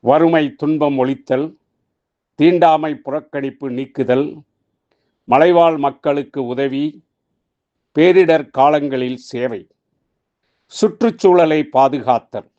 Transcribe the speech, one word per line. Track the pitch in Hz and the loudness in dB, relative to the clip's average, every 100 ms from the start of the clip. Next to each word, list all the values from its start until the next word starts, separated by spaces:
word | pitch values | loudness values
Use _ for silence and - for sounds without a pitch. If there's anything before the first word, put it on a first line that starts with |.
வறுமை | 113 147 165 165 147 | 2 2 2 0 -2
துன்பம் | 139 151 156 147 139 | -6 -4 -2 -2 -2
ஒழித்தல், | 127 135 _ 131 156 _ _ _ _ _ _ _ _ _ | -2 -4 _ -6 -6 _ _ _ _ _ _ _ _ _
தீண்டாமை | 151 175 170 156 156 139 | 0 4 2 2 -2 -8
புறக்கணிப்பு | - 147 156 143 139 131 139 | -10 -12 -10 -10 -10 -10 -10
நீக்குதல், | 123 135 - 123 127 147 156 _ _ _ _ _ _ _ _ - | -10 -10 -8 -2 -2 -2 -10 _ _ _ _ _ _ _ _ -2
மலைவாழ் | 127 165 170 170 160 | 2 4 4 2 0
மக்களுக்கு | 139 139 151 143 143 143 123 | -6 -6 -4 -4 -6 -10 -8
உதவி, | 123 139 135 151 160 _ _ _ _ _ _ _ _ _ - | -4 -4 -4 -8 -10 _ _ _ _ _ _ _ _ _ 2
பேரிடர் | 170 185 175 160 131 | 4 4 4 2 -2
காலங்களில் | - 139 151 143 135 127 127 | 2 2 2 -2 -6 -6 -10
சேவை, | - 127 123 107 - _ _ _ _ _ _ _ _ _ _ | -12 -8 -6 -8 -14 _ _ _ _ _ _ _ _ _ _
சுற்றுச்சூழலை | - 214 - 233 - 196 180 165 156 151 | -2 -2 0 -4 0 2 4 2 0 -2
பாதுகாத்தல் | 127 135 135 120 117 _ 107 - | 0 0 0 -2 -4 _ -16 -16